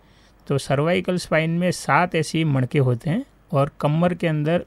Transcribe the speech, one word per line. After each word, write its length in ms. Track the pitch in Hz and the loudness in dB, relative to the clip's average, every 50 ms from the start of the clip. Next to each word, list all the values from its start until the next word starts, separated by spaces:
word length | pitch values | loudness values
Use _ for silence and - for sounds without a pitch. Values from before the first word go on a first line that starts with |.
| _ _ _ _ _ _ _ _ _ - | _ _ _ _ _ _ _ _ _ -4
तो 100 | 151 135 | -4 -2
सर्वाइकल 600 | - - 139 135 147 165 180 190 180 - 185 180 | -2 -2 0 0 0 0 0 0 0 -2 -2 -4
स्पाइन 320 | - - - 156 160 160 | -2 0 0 0 0 0
में 220 | 165 170 175 180 | 0 0 0 -2
सात 440 | 165 - - - 139 147 175 175 - | -2 -4 -2 0 2 2 2 2 0
ऐसी 280 | 165 156 - - 160 160 | -2 -2 -2 -2 -2 0
मणके 360 | 160 139 135 127 127 - 156 | 2 2 0 0 0 0 0
होते 300 | 135 127 123 117 - 170 | 2 2 0 -2 -2 -2
हैं 160 | 175 233 277 - _ _ _ - | -2 -2 -4 -6 _ _ _ -4
और 200 | - 143 139 139 - - | 0 0 0 0 -2 -4
कमर 320 | - 147 151 160 175 180 180 | -2 0 0 2 2 0 0
के 140 | 170 - 165 | 0 -2 -2
अंदर 360 | 156 151 147 151 165 180 - | 0 0 0 0 0 -2 -2